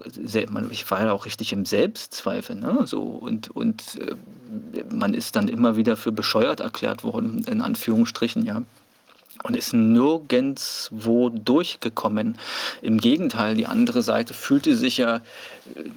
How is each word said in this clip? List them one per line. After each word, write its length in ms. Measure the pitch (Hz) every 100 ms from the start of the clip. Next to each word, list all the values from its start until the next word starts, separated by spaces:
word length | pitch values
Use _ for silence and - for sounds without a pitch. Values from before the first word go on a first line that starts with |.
| -
sel-, 420 | - - 107 101
man, 220 | 107 107
ich 180 | 107 -
war 140 | 95
ja 80 | 110
auch 140 | 101 -
richtig 260 | - -
im 140 | 196 92
Selbstzweifel, 880 | 101 180 - - - - 98 - -
ne? 280 | 208 247 -
So, 160 | 104
und, 480 | - - - - -
und, 500 | - 117 - - -
äh, 160 | - - - - 240 214 - - -
man 240 | - 202
ist 220 | - - 110
dann 140 | 104
immer 260 | 117 120 110
wieder 220 | 113 110
für 160 | -
bescheuert 480 | 110 - 110 127 156
erklärt 420 | - - 110 104
worden, 400 | - 110 233 113 -
in 140 | 110
Anführungsstrichen, 840 | - 117 - 110 117 - 117 - 113
ja. 160 | 107 123 _ _ _ _ _ - -
Und 120 | - 120
ist 180 | -
nirgendwo 1600 | 120 110 117 135 165 151 123 139 135 - - - 110 113 117 123
durchgekommen. 1080 | 117 107 139 175 - 117 - 107 104 110 117 - - - -
Im 180 | - 110
Gegenteil, 560 | 117 156 170 - 107 110
die 100 | 110
andere 340 | 107 120 233
Seite 320 | 120 110 117
fühlte 420 | - - 139 - 120
sich 220 | 127 127
ja, 200 | 120 117
äh, 20 | - - - - - - 78